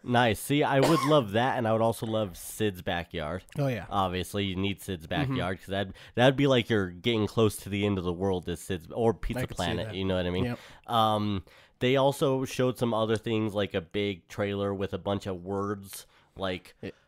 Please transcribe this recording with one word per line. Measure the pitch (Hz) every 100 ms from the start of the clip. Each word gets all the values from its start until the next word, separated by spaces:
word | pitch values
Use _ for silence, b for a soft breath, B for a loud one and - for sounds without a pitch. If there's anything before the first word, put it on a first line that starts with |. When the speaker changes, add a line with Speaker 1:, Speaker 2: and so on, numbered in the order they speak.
Speaker 1:
Nice. | 127 120 120 101
See, | - 147
I | 131 135
would | 135 165 143
love | 151 104
that, | 104 131 117
and | 110
I |
would | 110
also | 113 - 113
love | 110 104 82
Sid's | - - 107 92
backyard. | 90 87 85 87 76 92 - -
Speaker 2:
Oh, | 139
yeah. | 113 -
Speaker 1:
Obviously, | 98 95 90 87 104
you | 98 92
need | 98 95
Sid's | - 87 78
Speaker 2:
Mm-hmm. | 87 131
Speaker 1:
backyard | 131 87 95
'cause | -
that'd, | 98 98 - B -
that'd | 127 135
be | 139
like | 127 -
you're | 110 92
getting | 87 120 113 101
close | - 110 -
to | 98
the | 101 104
end | 98
of |
the | 87
world | 87 98 90 85
is | 85
Sid's, | - 92 82
or | 120 113
Pizza | 92 - 120
Speaker 2:
I | 127
could | -
see |
Speaker 1:
Planet, | 87 85 98
Speaker 2:
that. | 92
Speaker 1:
you |
know | 95 92
what | 90
I |
mean? | 90 120
Speaker 2:
Yep. | 120 B B -
Speaker 1:
Um, | 117 110 107 104 98 - B B -
they | 123 135
also | 139 139 147 131 131
showed | - 127 117
some | 120
other | 110 110 107
things, | 117 110 110
like | 101 98
a | 98
big | 82 104 101 90 -
trailer | - 101 101 101
with | 98 98
a | 92
bunch | 98 101 98
of | 92
words, | 87 98 101 104 98 - - b b -
like, | 95 92 - -
Speaker 2:
It | 98 -